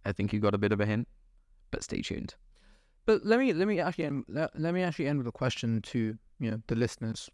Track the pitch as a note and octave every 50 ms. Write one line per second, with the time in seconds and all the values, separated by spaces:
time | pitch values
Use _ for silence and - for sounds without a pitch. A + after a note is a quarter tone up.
0 | - G2+ G2 - G2+ G2+ G#2+ G#2 G#2+ G#2 G2+ G2+ G#2 G2+ G#2+ G2+ G#2 G#2+ G#2+ A2+
1 | A#2+ - - - _ _ _ - _ _ _ _ - _ - - - - - -
2 | - - - - - - - - - - - _ _ - - _ _ _ _ _
3 | _ - A3 - - G3+ A3+ B3 C4+ B3+ E3 D#3+ F#3 G#3 G#3 F3 D#3 F#3 E3+ -
4 | D#3+ D3 C#3+ C3+ - - G2 D3 D#3+ - - - D#3 E3 F3 F#3 F#3 F3 D#3 -
5 | D3+ C#3 D3 C#3+ B2 A#2 - - B2+ B2+ - - - A#2 A2+ A2 - - - B2
6 | A2+ A2 A2 - - - - - B2 A2+ G#2+ A2 - - B2 A#2 A#2+ A2+ - -
7 | A#2+ A2+ A2+ - - -